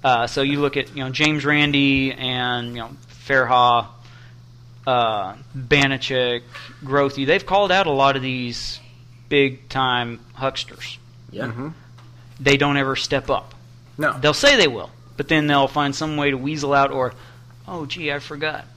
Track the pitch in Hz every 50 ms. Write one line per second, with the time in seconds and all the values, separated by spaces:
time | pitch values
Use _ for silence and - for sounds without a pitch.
0 | - 135 123 117 117 117 - 147 139 139 143 143 147 139 - 143 135 - - 147
1 | 131 131 127 143 151 151 151 147 135 147 147 147 147 147 143 139 139 139 139 135
2 | 135 135 127 - 131 127 127 127 123 123 123 123 120 120 120 120 117 117 - -
3 | - - - - - - 139 131 127 117 127 123 123 123 120 120 113 - - -
4 | - - - - - - - - - - - - - - - - - 135 127 123
5 | 117 113 110 104 95 95 104 123 135 - - 135 127 117 151 143 139 135 135 131
6 | 131 - 135 127 123 123 120 120 120 - - - - - - - - 131 135 143
7 | 139 139 139 139 135 135 170 196 190 - 185 202 202 185 180 190 196 165 143 135
8 | 135 139 135 135 127 131 127 127 123 120 120 - - - - - - - - -
9 | - - - - - - 147 143 139 135 131 123 - - - 135 131 127 123 123
10 | 120 117 117 113 - - - - 131 135 131 - - - - - - - - -
11 | - - - - - - - 101 123 120 113 117 135 156 165 - - - - -
12 | - - - - - - - - 135 139 139 139 143 143 143 143 135 135 131 -
13 | - - 151 135 - - 135 - - - - - - - - - - - - -
14 | 156 143 - 135 131 147 147 - - 285 277 240 180 143 120 104 80 - - -
15 | - - - - 143 - 160 156 151 147 143 139 139 131 - 147 143 139 139 -
16 | 160 156 151 147 143 143 135 127 131 143 156 151 147 139 143 139 139 139 139 135
17 | 127 123 - - - - - - - - - - - - 185 170 151 135 - 180
18 | 160 147 143 143 139 - 151 143 156 156 151 - - - -